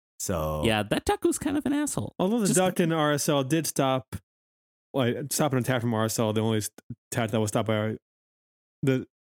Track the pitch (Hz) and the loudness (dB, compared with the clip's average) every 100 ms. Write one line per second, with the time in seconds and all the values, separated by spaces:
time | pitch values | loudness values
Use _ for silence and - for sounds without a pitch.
0 | _ - - 85 78 76 107 107 104 - | _ -12 -4 -2 -2 0 0 0 0 -4
1 | - 403 349 - 302 294 254 294 294 - | -2 0 0 -2 -2 -2 -2 -2 -2 -4
2 | - - 185 233 190 185 185 185 165 165 | -6 -2 0 2 2 2 2 2 0 2
3 | 147 147 - 143 131 160 147 - 135 131 | 2 2 2 2 2 0 -2 0 2 0
4 | - - _ _ _ _ _ _ _ 139 | -4 -14 _ _ _ _ _ _ _ 0
5 | 120 123 143 - 151 127 117 127 120 110 | 0 0 -4 -2 0 2 0 0 0 0
6 | 110 - 110 107 110 110 101 - - 120 | 0 2 0 2 2 0 -2 -12 -18 -18
7 | - - 110 113 107 120 110 107 110 110 | -6 -4 0 0 0 0 0 0 -2 -6
8 | _ _ _ _ _ _ _ - 135 131 | _ _ _ _ _ _ _ -4 0 0
9 | - _ | -2 _